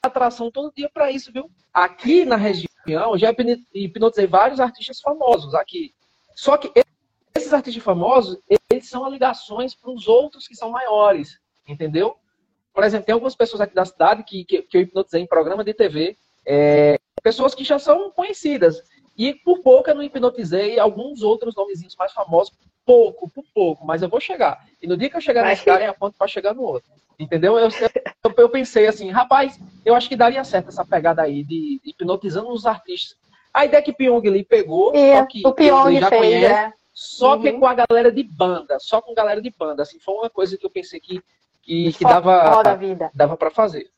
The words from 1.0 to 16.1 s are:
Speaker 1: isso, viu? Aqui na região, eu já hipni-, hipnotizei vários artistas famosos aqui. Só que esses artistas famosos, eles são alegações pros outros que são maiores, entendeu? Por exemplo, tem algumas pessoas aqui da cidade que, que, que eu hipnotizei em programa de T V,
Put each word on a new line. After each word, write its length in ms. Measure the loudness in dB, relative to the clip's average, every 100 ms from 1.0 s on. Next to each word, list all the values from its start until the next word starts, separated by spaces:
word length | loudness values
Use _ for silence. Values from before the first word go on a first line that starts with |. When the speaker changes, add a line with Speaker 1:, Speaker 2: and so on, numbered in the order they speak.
| -4
Speaker 1:
isso, 220 | -4 -10
viu? 180 | -14 -14 _ _
Aqui 520 | -2 -2 -2 2 2
na 120 | 2 0
região, 320 | 0 -4 -8 _ -8
eu 320 | -4 -2 0
já 120 | 0
hipni-, 320 | 0 -2 -4 _
hipnotizei 520 | -10 -10 -2 0 0 2
vários 320 | 4 2 0
artistas 400 | -4 -4 -18 -10
famosos 540 | -8 -2 0 0 0
aqui. 400 | -6 -6 -10 -14 _ _ _ _
Só 220 | -6 0 0
que 160 | 2 0 0 _ _ _ _ -8
esses 160 | -2
artistas 300 | -2 -2 -10
famosos, 560 | -4 -2 2 2 0 -10 _ 0 _
eles 180 | -4 -4
são 160 | -10
alegações 680 | -10 -4 -4 -4 -12 -12 -12
pros 340 | -12 -16 -12 2
outros 380 | 2 2 _ -20
que 60 | -14
são 140 | -10
maiores, 680 | -8 -4 2 2 2 -4 _ _ _ _
entendeu? 480 | -10 -6 -2 -4 -6 _ _ _ _ _
Por 120 | -2
exemplo, 220 | 0 0 -2
tem 60 |
algumas 220 | -4 -4 -4
pessoas 240 | -4 -2
aqui 140 | -4
da 100 | -2
cidade 380 | -4 _ 2 2
que, 200 | -4 -16
que, 180 | -6 -6
que 140 | 0 -2
eu 40 |
hipnotizei 380 | 0 -4 -4 -6
em 40 | -2
programa 360 | -2 -2 -4
de 100 | -8
T 140 | -2 -2
V, 280 | 0 -6